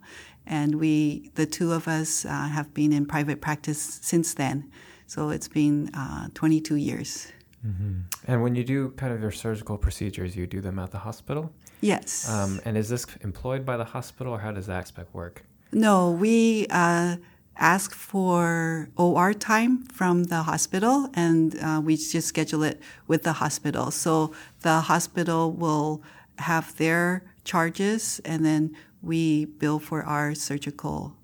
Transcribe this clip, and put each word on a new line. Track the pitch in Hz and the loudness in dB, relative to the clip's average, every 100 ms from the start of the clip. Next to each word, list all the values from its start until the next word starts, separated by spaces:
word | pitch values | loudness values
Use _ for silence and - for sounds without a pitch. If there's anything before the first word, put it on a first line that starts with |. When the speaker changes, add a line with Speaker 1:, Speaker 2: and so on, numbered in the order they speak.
| - - - - | -14 -20 -20 -20
Speaker 1:
And | - 156 147 | -6 -2 0
we, | 151 156 151 151 147 - - | 2 2 4 2 -2 -8 -2
the | 156 | -2
two | - 170 | 0 0
of | 165 165 | 0 0
us, | 160 160 - | -2 -2 -4
uh, | - 143 143 | -4 -4 -4
have | 151 147 | -4 -4
been | - 151 | 0 4
in | 147 143 | 4 2
private | 156 147 139 | 0 0 -2
practice | - 147 - 147 - - | -2 -4 -4 -4 -6 -8
since | - 175 160 | 0 2 0
then. | - 135 135 143 - - - - | 0 -2 -2 -6 -14 -20 -20 -14
So | - 151 | -6 -4
it's | - - | -4 -4
been, | 156 147 147 147 | 2 4 2 0
uh, | 147 135 73 - | -6 -6 -8 -10
twenty-two | - 156 156 156 147 | 0 4 4 2 0
years. | 147 - - - - - _ _ 110 | 0 -4 -6 -10 -12 -20 _ _ -6
Speaker 2:
Mm-hmm. | 92 101 92 90 - - | -4 -4 -4 -6 -8 -2
And | 123 | 0
when | 120 | 2
you | 123 | 0
do | 120 139 135 131 | 0 0 -2 -4
kind | 135 | -6
of | 113 | -2
your | 107 | -4
surgical | - 113 107 - 104 | -4 -4 -6 -4 -2
procedures, | - - 104 95 92 90 | -2 -2 -4 -4 -6 -4
you | 90 | -6
do | 95 | -6
them | 95 95 | -6 -6
at | 90 | -6
the | 101 | -8
hospital? | 107 - - 143 156 - - - | -10 -12 -8 -6 -6 -12 -20 -4
Speaker 1:
Yes. | 208 - - - 123 | 0 0 -4 -8 -4
Speaker 2:
Um, | 107 98 95 | -2 -2 -2
and | 117 107 | -2 -2
is | 107 | -2
this | 123 - - | -4 -6 -10
employed | 104 - 127 135 | -10 -8 -6 -4
by | 131 120 | -4 -4
the | |
hospital, | 113 120 - - 131 | -4 -8 -12 -10 -8
or | 113 | -6
how | 107 | -6
does | 101 98 | -6 -6
that | 92 | -6
aspect | 90 - 90 | -6 -12 -14
work? | 92 87 - - _ _ | -12 -12 -14 -20 _ _
Speaker 1:
No, | 214 220 190 175 | 2 4 6 4
we, | 170 214 226 226 220 - | 2 4 6 6 4 2
uh, | 180 170 170 175 175 - _ _ - | 2 4 4 2 -2 -8 _ _ 2
ask | 156 190 - | 4 4 0
for | - - 196 185 175 170 165 165 160 151 - | -8 -6 0 4 4 4 2 0 -2 -4 2
O | 175 156 | 4 6
R | 185 | 4
time | 202 - 220 240 254 | 2 2 4 4 2
from | - - 185 175 | 0 -2 2 4
the | 175 165 | 2 0
hospital, | 160 151 - 185 226 277 277 | 0 -2 0 2 4 4 2
and, | 175 170 165 160 - | 2 4 6 4 2
uh, | 156 156 | -2 0
we | 156 156 | 2 2
just | 156 170 - | 0 -2 -2
schedule | - 151 156 | -2 -2 0
it | 156 - - - - | 0 -2 -12 -18 -2
with | 160 | 0
the | 175 | 0
hospital. | 151 151 - 147 127 - | 0 -2 -2 -4 -2 -2
So | - 175 160 156 - - - | -2 0 2 0 -4 -18 -4
the | 170 160 | 2 2
hospital | 156 165 - 180 170 165 165 | 4 0 0 -2 0 0 0
will | 170 165 151 156 151 - - - - | 0 0 0 0 -4 -10 -20 -20 -10
have | 160 165 - - | -2 -2 -2 -2
their | 160 170 175 180 - - | 2 2 2 -2 -6 -14
charges, | - 175 165 165 196 220 - - | -4 0 0 0 -2 0 -4 -6
and | - 160 | -4 0
then | 156 156 156 - - _ | 2 4 0 -4 -18 _
we | 170 165 160 151 151 | -4 0 2 2 0
bill | - 151 151 | -2 -2 -2
for | 151 156 | -2 -6
our | 151 147 147 | -2 -2 -2
surgical | 151 - 143 147 143 151 151 147 - | -2 -4 -6 -6 -8 -8 -6 -8 -14